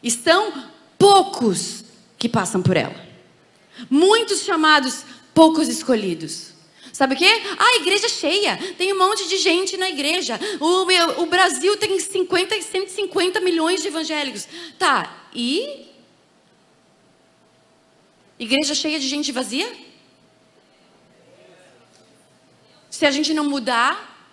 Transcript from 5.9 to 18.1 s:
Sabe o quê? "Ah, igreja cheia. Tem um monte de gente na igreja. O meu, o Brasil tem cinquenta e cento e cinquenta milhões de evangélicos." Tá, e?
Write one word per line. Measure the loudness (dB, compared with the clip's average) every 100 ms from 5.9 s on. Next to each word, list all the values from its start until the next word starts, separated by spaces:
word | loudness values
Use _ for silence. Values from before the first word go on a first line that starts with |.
| 0 0 -6 -8 -12 -16 -20 _ _ -20
Sabe | -2 0 2
o |
quê? | 2 2 -2 2
"Ah, | 4 4
igreja | 2 0 -2
cheia. | -2 -2 0 -2 -4 -8 -4
Tem | -2
um | 2
monte | 2 0 -2
de | -2
gente | 2 0 0 -4
na | -4
igreja. | -2 -2 -2 -4 -6 -6 -2
O | 0 2 2
meu, | 2 2 0
o | -2
Brasil | 2 2 2 -2 0
tem | -2 -2
cinquenta | -4 -4 -2 0 -2 -4
e |
cento | -4 -6 -6
e |
cinquenta | -6 -4 0 0 0
milhões | -2 0 0 -2
de | -4
evangélicos." | -6 -6 -4 -6 -8 -14 -16 -18 -4
Tá, | 0 0 -2 -12 -16
e? | -6 -4 -2 -4 -10 -18 -20 _ _ _ _ _ _ _ _ _ _ _ _ _ _ _ _ _ _ _ _ _